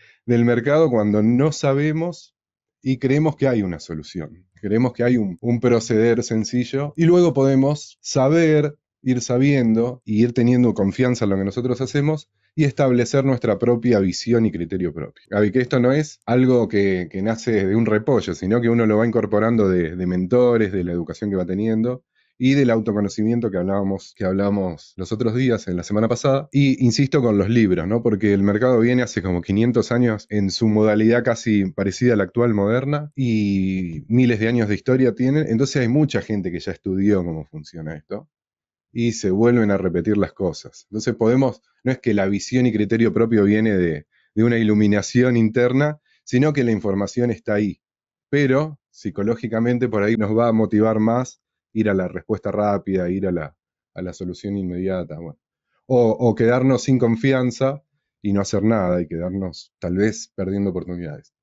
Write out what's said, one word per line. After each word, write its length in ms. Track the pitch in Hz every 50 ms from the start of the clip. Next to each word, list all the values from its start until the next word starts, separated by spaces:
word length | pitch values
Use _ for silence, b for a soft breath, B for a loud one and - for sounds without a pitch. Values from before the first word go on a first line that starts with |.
| b b b b b
del 220 | 120 120 117 117
mercado 420 | 120 120 120 117 143 143 156 165 143
cuando 340 | 120 110 104 104 104 107
no 300 | 104 113 120 123 143 156
sabemos 840 | 147 - - 139 135 139 147 156 151 160 165 175 160 - - _ _ _ _ _ _ _ _ _ _ _
y 180 | - 131 131 123
creemos 380 | - 127 135 151 160 160 156
que 120 | - 143 135
hay 140 | 123 110
una 180 | 98 92 85 76
solución. 640 | - - 82 78 76 - - 90 78 - - 92 _ _ _ _
Creemos 320 | - 98 104 117 127 123 -
que 80 | -
hay 160 | 120 120 127 120
un, 180 | 104 95 87 -
un 180 | - 120 120 117
proceder 640 | - 123 120 113 117 - 117 107 113 117 113 117
sencillo 720 | 120 - 117 110 104 - - 123 123 - - 135 143 147 -
y 80 | - 165
luego 300 | 165 175 180 175 165 160
podemos 640 | 139 135 135 139 131 135 143 147 147 - - - _
saber, 800 | - - - 139 131 139 156 165 165 156 151 151 143 147 147 _ _ _ _ _ -
ir 140 | 127 127 123
sabiendo 800 | - - 123 123 135 143 143 135 120 113 110 110 117 127 120 - _
y 160 | - 107 107
ir 100 | 117 123
teniendo 400 | 120 127 117 120 123 123 123 113
confianza 540 | 101 110 98 98 90 - 127 123 123 120 113
en 60 | 101
lo 40 | 98
que 80 | 95 95
nosotros 380 | 101 - 127 120 127 123 -
hacemos 480 | 135 123 - 147 143 151 156 151 - _ _ _ _ _ _
y 80 | 156 151
establecer 600 | 143 - - 143 131 123 120 120 - - 139 135
nuestra 340 | 135 127 120 - 113 101 98
propia 400 | 127 120 120 117 117 123 117 101
visión 480 | 98 92 90 - - 113 120 117 113
y 60 | 104
criterio 420 | - 85 85 82 98 90 87 85 78
propio. 300 | 82 71 - - _ _ -
Gaby, 220 | 101 104 107 104
que 80 | 92 127
esto 200 | 123 123 135 127
no 120 | 120 127
es 280 | 135 151 151 151 - - _
algo 440 | - 120 127 127 127 127 120 113 95
que, 400 | 113 101 101 98 95 90 87 78
que 100 | - 95
nace 460 | 98 110 113 113 - - 113 101 95
de 100 | 95 104
un 80 | 113 117
repollo, 480 | 107 107 107 110 - 135 107 - -
sino 300 | 87 - 92 95 110 123
que 80 | 117 117
uno 160 | 117 117 113
lo 100 | 107 107
va 100 | 107 117
incorporando 640 | 117 110 117 104 95 104 104 110 113 120 110 101 95
de, 280 | 92 90 85 80 87
de 100 | 90 92
mentores, 640 | 90 90 90 92 90 120 123 123 120 117 113 107 92
de 120 | 95 95 87
la 80 | 87
educación 380 | 87 87 82 80 82 - 110 104
que 60 | 98
va 80 | 92 90
teniendo 600 | 85 92 98 107 113 110 110 113 123 127 127 _ _ _ _ _ _ _ -
y 160 | 123 131 139
del 160 | 143 135 120
autoconocimiento 800 | 113 113 104 113 101 104 104 98 - - 107 113 120 120 113 107
que 80 | 95 90
hablábamos, 560 | 90 95 98 101 98 98 98 92 - - -
que 80 | - 95
hablamos 720 | 92 95 95 101 101 104 101 95 90 80 - - - _
los 160 | - 92 -
otros 220 | 110 107 120 113 110
días, 340 | 123 135 123 117 104 - 95
en 80 | 90
la 60 | 87
semana 260 | 85 - 101 107 113 113
pasada, 400 | 123 - - 139 135 139 - -
y 340 | - 143 143 135 131 - 131
insisto 380 | 120 113 - 139 131 - 147
con 160 | 120 117 104 101
los 100 | 92 101
libros, 380 | 120 120 110 95 90 85 80
¿no? 160 | 92 110 117
Porque 300 | 117 117 107 95 107 104
el 100 | 101 98
mercado 380 | 98 101 101 104 123 127 127 113
viene 220 | 113 120 123 127
hace 200 | 123 - - 101
como 180 | 87 95 90 87
quinientos 520 | 85 - 98 104 113 123 113 117 - -
años 340 | 120 120 123 117 107 101 - -
en 200 | 107 104 98 95
su 160 | 85 - 117
modalidad 560 | 110 107 107 107 110 104 107 107 113 117 120 117
casi 400 | 123 117 - - 117 107 101 95
parecida 480 | 95 - - 98 98 - - 123 123 117
a 20 |
la 80 | 104 95
actual 300 | 90 - 120 120 120 107
moderna, 580 | 101 98 104 117 127 127 139 147 147 151 147 -
y 920 | - 131 120 110 110 104 101 98 98 95 95 95 92 92 85 82 76 - -
miles 320 | 113 123 127 120 117 101
de 80 | 110 113
años 200 | 120 120 110 104
de 60 | 104
historia 400 | - - - 127 131 131 120 101
tienen, 320 | - 123 131 143 156 151 -
entonces 340 | 113 113 139 135 - 143
hay 60 | 123 113
mucha 340 | 123 151 156 - - 104
gente 280 | - - 107 101 90 92
que 80 | 85 82
ya 140 | - 101
estudió 520 | 85 - - 98 92 95 98 104 104 95 87
cómo 200 | 85 80 78 76
funciona 500 | - - 78 73 - - 82 78 78 78
esto, 340 | 76 - - 98 104 - _ _ _ _ _ _ _ _ _ _ _ _ _ -
y 180 | 117 117 120
se 180 | 110 - - 95
vuelven 420 | 92 101 113 120 120 120 110 101
a 40 | 101
repetir 400 | 92 90 90 82 87 82 107 107
las 160 | 101 95 -
cosas. 540 | - - 98 85 78 - - - - - - _
Entonces 280 | 101 107 - 123 110
podemos, 440 | - 113 110 123 131 135 123 - - _ _ _ _
no 80 | - 127
es 80 | 131 -
que 160 | - 120 104
la 120 | 101 98
visión 380 | 98 101 98 - - 123 127 127
y 80 | 123
criterio 400 | 104 104 104 101 113 113 113 110
propio 300 | - 110 117 113 117 104 98
viene 320 | 101 104 110 110 110 101
de, 300 | 92 90 85 78 73 - _ _ _ _ _ -
de 100 | 107 113
una 120 | 120 120
iluminación 800 | 113 110 107 107 104 107 101 104 104 98 - - 120 123 127 120
interna, 640 | 117 113 107 110 127 120 123 127 135 147 151 151 - _ _ _ _
sino 300 | _ - 127 127 139 156
que 100 | 147 143
la 80 | 123 117
información 640 | 110 98 110 104 95 98 101 95 - 120 120 120
está 220 | 107 113 - 113 107
ahí. 280 | 104 107 98 85 - _ _ _ _ _ _ _ _ _ _
Pero 480 | 139 143 143 131 131 139 156 156 151 - _ _
psicológicamente 1000 | _ - - 104 - - 98 107 117 113 - 107 110 110 113 120 123 117 127 117
por 160 | 107 104 101
ahí 120 | 107 117
nos 140 | 110 107 101
va 160 | 107 113 120 117
a 40 |
motivar 480 | 113 110 110 95 107 104 107 113 110 110
más 420 | 107 110 117 123 131 - - _ _ _ _ _ _ _
ir 180 | - 110 107 107
a 40 | 98
la 120 | 95 90
respuesta 460 | 87 87 90 - - 110 - - 104
rápida, 580 | 98 101 104 104 101 98 - 98 95 92 90 87
ir 160 | 92 98 98
a 60 | 95
la, 240 | 90 85 76 71 - _ _ _ _ _ _ _ -
a 60 | -
la 120 | 92 90
solución 440 | 85 - 95 90 85 - - 101 101
inmediata, 640 | 101 95 90 87 90 92 95 92 92 85 73 78 78
bueno. 200 | 85 82 73 _ _ _ _ _ _ _ _ _ _
O, 240 | - 127 123 120 113
o 240 | 107 - 120 117 104
quedarnos 500 | - 117 113 123 131 127 135 131 117 -
sin 140 | - 131 123
confianza 840 | 123 117 117 113 - 135 135 127 127 123 120 - 131 135 143 147 _ _ _ _ _ _ _ _
y 100 | - 104
no 80 | 98 101
hacer 220 | 98 - - 98
nada 400 | 101 110 117 107 92 90 90 90
y 60 | 85 76
quedarnos 640 | 82 82 85 92 95 98 95 90 80 - - _ _ _
tal 160 | - 87 90
vez 360 | 95 104 110 104 - - - _
perdiendo 340 | - 95 92 98 101 101 98
oportunidades. 640 | 87 90 - 87 87 87 87 78 73 76 - _ _ _